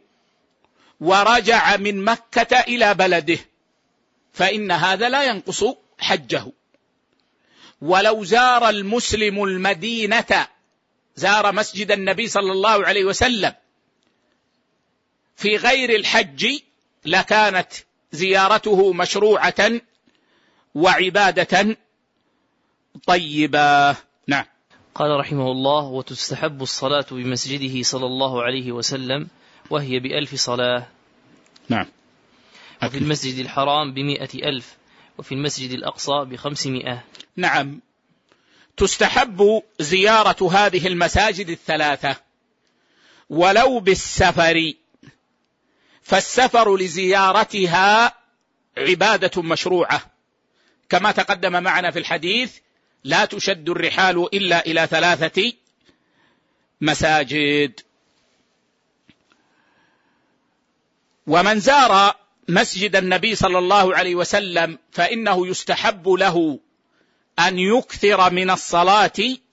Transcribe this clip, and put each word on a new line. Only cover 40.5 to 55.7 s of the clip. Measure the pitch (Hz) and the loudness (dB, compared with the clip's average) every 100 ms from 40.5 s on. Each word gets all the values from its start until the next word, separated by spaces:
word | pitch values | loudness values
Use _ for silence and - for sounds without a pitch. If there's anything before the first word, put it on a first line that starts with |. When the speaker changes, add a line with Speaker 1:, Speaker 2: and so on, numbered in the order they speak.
Speaker 1:
هذه | 190 202 180 185 | 2 2 0 -2
المساجد | 175 170 175 214 185 175 | -2 0 2 0 -2 -8
الثلاثة | 165 - 156 147 139 143 135 _ _ _ _ _ _ _ _ _ _ - | -10 -6 -2 -2 -2 -4 -6 _ _ _ _ _ _ _ _ _ _ -8
ولو | 147 180 202 262 247 | 0 4 4 4 2
بالسفر، | 185 185 - - 185 160 165 165 160 - _ _ - _ _ _ _ _ _ _ _ _ | 0 0 -2 0 0 2 2 2 -2 -8 _ _ -20 _ _ _ _ _ _ _ _ _
فالسفر | - 190 - - 254 233 220 190 | -2 0 0 0 2 4 4 2
لزيارتها | 185 160 185 196 190 196 214 208 180 175 202 214 240 - _ _ _ _ _ - | -2 -4 0 2 4 2 0 -2 0 2 4 4 2 -2 _ _ _ _ _ -6
عبادة | 139 175 202 196 185 185 | -2 2 2 2 0 -4
مشروعة، | 165 156 190 180 117 139 - _ _ _ _ _ _ _ - | -4 -2 0 0 0 -2 -6 _ _ _ _ _ _ _ -2
كما | 180 208 | 0 0
تقدم | 196 185 196 185 180 | 0 -2 -2 0 -2
معنا | 180 165 175 | 0 0 0
في | 165 | -4
الحديث: | - 170 170 226 254 - _ _ _ _ | -4 -4 -2 -2 -4 -10 _ _ _ _
"لا | 135 170 214 | -2 0 0
تشد | 202 - 185 151 | -2 -4 -4 -4
الرحال | 170 165 - 190 175 175 | -4 -2 0 0 2 -2
إلا | 196 190 170 165 | -2 0 0 0
إلى | 160 160 | -2 0
ثلاثة | 160 170 165 160 - 233 - _ | 0 0 0 -2 -2 -4 -4 _